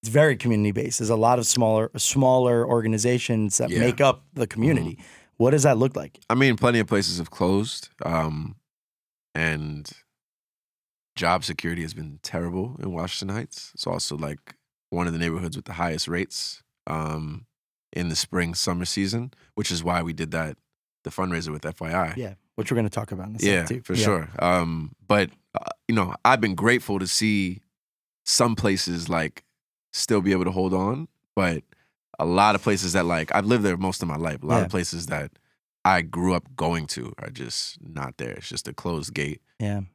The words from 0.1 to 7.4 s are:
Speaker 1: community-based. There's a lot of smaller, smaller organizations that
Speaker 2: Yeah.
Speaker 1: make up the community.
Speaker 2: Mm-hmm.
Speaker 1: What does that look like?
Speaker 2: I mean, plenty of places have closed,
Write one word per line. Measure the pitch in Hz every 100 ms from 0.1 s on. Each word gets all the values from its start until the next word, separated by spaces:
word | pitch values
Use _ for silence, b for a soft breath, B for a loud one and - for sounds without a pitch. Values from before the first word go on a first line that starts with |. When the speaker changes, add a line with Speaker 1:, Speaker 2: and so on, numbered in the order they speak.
| 123 156 117
Speaker 1:
community-based. | 120 107 104 95 120 -
There's | 110
a | 113
lot | 113 123
of | 110
smaller, | - 113 110 110 -
smaller | - 139 131 127 123 120 120
organizations | 120 110 110 117 123 - 113 104 -
that | 120
Speaker 2:
Yeah. | 90
Speaker 1:
make | 120 120
up | 139 127 _
the | - 117
community. | 110 123 87 82
Speaker 2:
Mm-hmm. | 80 B B B _
Speaker 1:
What | 117
does | 151
that | 147 117
look | 131 -
like? | 71 _ _
Speaker 2:
I | 120
mean, | 135 113
plenty | 123 120
of | 107
places | 104 92 87
have | 82
closed, | -